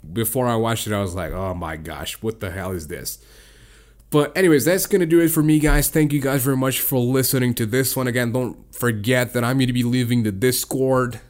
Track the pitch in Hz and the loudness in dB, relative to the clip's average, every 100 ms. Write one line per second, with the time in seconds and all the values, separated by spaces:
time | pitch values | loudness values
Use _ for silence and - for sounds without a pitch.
0 | - 92 113 131 123 117 113 113 - 104 | -10 -6 -4 0 0 0 0 -2 -4 -4
1 | 98 90 80 87 95 87 85 80 80 76 | -4 -4 -6 -6 -6 -6 -8 -10 -12 -10
2 | 78 - 110 110 98 90 92 92 76 80 | -10 -8 -8 -6 -8 -8 -6 -8 -8 -12
3 | - - - - - - - - - _ | -12 -14 -18 -20 -20 -20 -20 -20 -20 _
4 | _ 151 143 - 185 151 123 185 185 202 | _ 0 0 2 4 4 4 0 2 0
5 | 175 170 165 160 151 156 151 147 139 160 | 4 4 4 2 4 4 4 4 4 2
6 | 156 143 135 135 127 135 135 131 - 135 | 2 0 0 0 0 0 0 -2 -2 0
7 | 120 131 127 135 123 120 113 127 131 - | 2 2 2 0 0 0 -2 0 -2 -2
8 | 127 120 120 120 123 - - - 120 113 | -2 -2 -2 -2 -4 -8 -18 -4 -2 -2
9 | 101 127 123 123 120 131 127 123 120 127 | 0 0 0 -2 0 0 0 0 0 0
10 | 117 120 107 95 127 127 - 135 131 131 | 0 0 0 0 0 0 -4 -2 2 2
11 | 123 120 - | 0 -6 -16